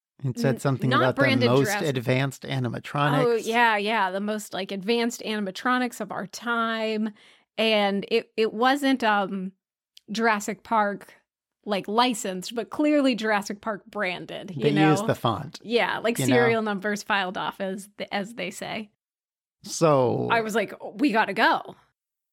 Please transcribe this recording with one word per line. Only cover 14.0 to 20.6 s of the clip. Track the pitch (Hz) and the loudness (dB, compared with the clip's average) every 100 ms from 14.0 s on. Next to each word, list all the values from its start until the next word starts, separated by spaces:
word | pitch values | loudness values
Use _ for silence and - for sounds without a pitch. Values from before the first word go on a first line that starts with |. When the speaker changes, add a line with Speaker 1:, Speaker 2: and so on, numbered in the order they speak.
| 185 170 160 165 - 165 | -4 -4 -10 -12 -10 -2
Speaker 2:
you | |
Speaker 1:
They | 147 | 2
Speaker 2:
know? | 147 156 | 6 6
Speaker 1:
used | 151 - | 4 2
the | 120 | 0
font, | 120 104 - - | 0 -2 -6 -12
Speaker 2:
Yeah, | - 233 185 - | -2 0 0 0
like, | 220 240 | -2 0
Speaker 1:
you | 262 | 2
know? | 254 | 4
Speaker 2:
serial | 233 226 | 4 2
numbers | 220 202 208 202 | 0 -2 -4 -4
filed | - 202 185 185 | -2 -2 -2 -4
off, | 156 - | -6 -6
as | 190 190 190 - | -6 -6 -10 -12
th-, | 196 | -6
as | 202 202 233 | -6 -6 -8
they | 180 | -10
say. | - - 208 214 _ _ _ _ _ _ _ | -8 -8 -8 -10 _ _ _ _ _ _ _
Speaker 1:
So | - - 165 143 123 120 120 | -10 0 4 4 4 0 0
Speaker 2:
I | 233 | 0
was | 220 | 0
like, | 214 | -2